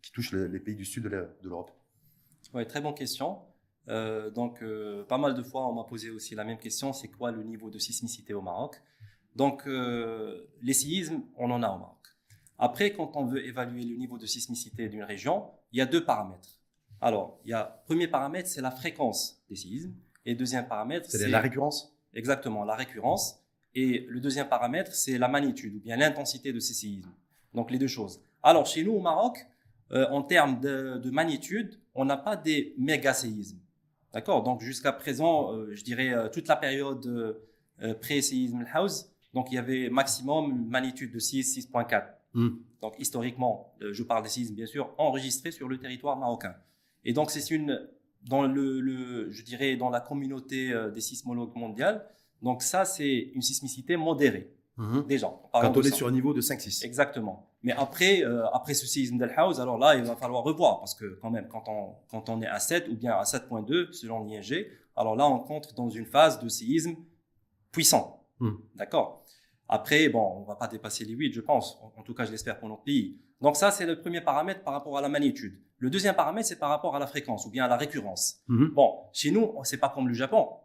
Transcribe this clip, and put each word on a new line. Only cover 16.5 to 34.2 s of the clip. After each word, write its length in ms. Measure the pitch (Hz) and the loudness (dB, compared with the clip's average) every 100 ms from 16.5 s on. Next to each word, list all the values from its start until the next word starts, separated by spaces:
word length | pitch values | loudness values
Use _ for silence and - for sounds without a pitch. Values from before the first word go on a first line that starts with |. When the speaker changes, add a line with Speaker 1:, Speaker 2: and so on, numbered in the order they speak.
| _ _ _ _ 101 | _ _ _ _ 0
Speaker 2:
Alors, 400 | 123 107 90 - | 2 2 -2 -10
il 60 | - | -4
y 40 | |
a, 100 | 113 | -4
premier 440 | 104 - - 160 170 | -4 -10 -2 0 2
paramètre, 400 | 139 139 175 180 | 0 0 -4 -6
c'est 140 | - | -4
la 80 | 131 | -6
fréquence 760 | 127 165 160 131 104 - - _ | -4 -8 0 0 0 -6 -10 _
des 60 | 98 | -14
séismes. 400 | 90 120 180 - - _ 117 | -10 -10 -10 -14 -20 _ -6
Et 100 | 120 | -2
deuxième 320 | 127 127 120 | 0 -2 -2
paramètre, 420 | 107 110 170 - | -4 -4 -6 -4
Speaker 1:
C'est-à-dire 180 | 208 202 | -2 4
Speaker 2:
c'est 40 | |
Speaker 1:
la 80 | - | 4
récurrence ? 580 | 131 131 143 147 - _ _ | 4 0 -2 -4 -10 _ _
Speaker 2:
Exactement, 500 | 113 117 135 131 107 | -8 -2 0 0 -4
la 120 | 104 110 | -2 -4
récurrence. 680 | 127 110 123 196 - - _ _ _ | -4 -4 0 0 -2 -8 _ _ _
Et 320 | 131 131 120 - | 0 2 0 -2
le 100 | 123 | -4
deuxième 280 | 139 139 135 | -2 -2 0
paramètre, 460 | 120 120 156 190 | 2 2 -2 -4
c'est 240 | - - 127 | -4 -2 2
la 100 | 123 | 4
magnitude 460 | 143 143 - 110 104 | 4 2 -2 -8 -10
ou 40 | |
bien 160 | 110 117 | -6 2
l'intensité 580 | 151 147 135 127 139 | 2 2 -6 -6 -6
de 60 | 117 | -4
ces 160 | - - | -4 -6
séismes. 360 | 107 98 90 90 _ _ _ 120 | -8 -10 -12 -20 _ _ _ -6
Donc, 160 | 120 | -2
les 80 | 127 | 0
deux 80 | 135 | 0
choses. 340 | 127 101 90 _ _ | -2 -8 -8 _ _
Alors, 240 | 139 165 139 | 8 8 6
chez 160 | 156 | 0
nous, 80 | 180 | 2
au 80 | 214 | 2
Maroc, 480 | 175 156 190 - - _ _ _ _ | 2 2 2 -2 -16 _ _ _ _
euh, 140 | 127 131 | 2 2
en 100 | 139 | 2
termes 380 | 139 175 143 127 | 4 6 6 2
de, 400 | 135 135 135 127 | -2 -2 -4 -6
de 100 | 123 | -2
magnitude, 680 | 139 165 135 - 202 214 - _ 123 | 0 0 -2 -4 -4 -4 -10 _ -2
on 100 | 135 | 0
n'a 120 | 139 | 2
pas 180 | - 202 | -2 -4
des 400 | 156 151 143 - | 0 0 0 -2
méga 360 | 135 151 135 | 2 4 4
séismes. 460 | 127 120 107 98 - _ _ _ _ _ | 2 -2 -6 -8 -14 _ _ _ _ _
D'accord ? 300 | 113 | -8